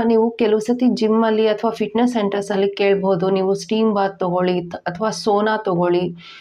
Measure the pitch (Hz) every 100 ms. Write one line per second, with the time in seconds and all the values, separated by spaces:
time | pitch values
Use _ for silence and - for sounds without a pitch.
0 | 233 226 233 233 220 214 214 247 254 202
1 | 214 220 226 220 220 208 226 220 208 226
2 | 247 233 202 202 202 196 202 202 202 196
3 | 190 185 190 196 190 196 - 220 220 202
4 | 196 190 180 180 180 175 175 - 180 175
5 | 220 208 226 202 214 214 202 175 175 175
6 | 175 - - -